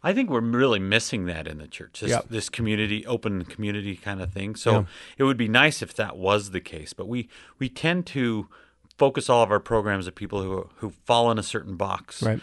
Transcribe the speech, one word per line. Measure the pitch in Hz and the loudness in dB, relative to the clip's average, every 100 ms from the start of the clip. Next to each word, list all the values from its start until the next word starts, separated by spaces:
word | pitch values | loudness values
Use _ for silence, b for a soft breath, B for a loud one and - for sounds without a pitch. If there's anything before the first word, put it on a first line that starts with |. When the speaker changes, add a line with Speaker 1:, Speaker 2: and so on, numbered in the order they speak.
Speaker 1:
I | 156 | 0
think | 220 240 | 0 2
we're | 123 | 0
really | 117 123 135 104 | 2 4 4 2
missing | 95 110 - 113 | 2 0 0 -4
that | 87 82 78 | -4 -6 -8
in | 78 | -12
the | 73 | -14
church, | - - - | -18 -16 -6
this, | 110 | -2
Speaker 2:
Yep. | 117 - | -2 -2
Speaker 1:
this | 113 - | -6 -6
community, | - 110 107 107 104 110 | -4 -2 0 0 -4 -4
open | 120 113 95 85 | -4 -4 -4 -6
community | - 104 104 101 92 | -8 -6 -6 -6 -8
kind | - 98 | -8 -8
of | 90 | -6
thing. | 98 98 107 | -6 -8 -2
So | 117 | 2
Speaker 2:
Yeah. | 107 90 B B B | 4 2 B B B
Speaker 1:
it | |
would | 135 123 | 2 2
be | 113 | 4
nice | 120 151 - | 6 4 2
if | - | -6
that | - 104 90 | -6 -6 -2
was | 92 104 101 | 2 2 2
the | 92 | -6
case, | - 78 78 | -6 -12 -12
but | - 98 | -12 -6
we, | 120 113 b b b | -6 -6 b b b
we | 131 | -8
tend | - 160 180 175 | -2 -2 0 -2
to | 139 120 110 - b b b b - | -2 0 0 -6 b b b b 2
focus | 139 135 127 | 2 2 4
all | 120 | 6
of | 107 | 6
our | 101 | 4
programs | - 113 104 98 90 | 2 0 2 -2 -4
at | |
people | - 98 101 | -10 -6 -4
who, | 92 95 87 - | -4 -4 -8 -10
who | 107 - | -10 -6
fall | - 117 117 | 2 4 4
in | 110 | 2
a | |
certain | 98 110 98 92 | -2 -6 -6 -6
box, | 98 92 - - | -4 -4 -8 -4
Speaker 2:
Right. | 113 110 | -2 -2